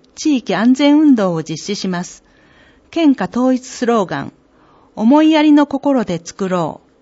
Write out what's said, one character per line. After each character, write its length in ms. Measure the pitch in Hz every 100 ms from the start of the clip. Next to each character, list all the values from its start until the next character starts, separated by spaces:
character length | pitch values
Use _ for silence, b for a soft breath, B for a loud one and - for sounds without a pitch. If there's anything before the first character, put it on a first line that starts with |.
| _ -
地 220 | 311 262
域 180 | - 185
安 180 | 233
全 260 | 262 285 294
運 140 | 302
動 200 | 233 190 160
を 80 |
実 200 | 156 156
施 120 | - 202
し 120 | 190
ま 160 | 180
す。 200 | 180 - b b b b b b b
県 240 | 330 311
下 120 | 254 180
統 280 | 240 254
一 140 | 254 -
ス 180 | - 233
ロ 180 | 233
ー 20 | 175
ガ 160 | 143
ン、 100 | - - _ b b b b -
思 260 | 220 294
い 100 | 311
や 120 | 311
り 80 | 302
の 160 | 294 294
心 380 | 269 285 262 196
で 140 | 170
作 260 | - - 190
ろ 320 | 180 156 - _ _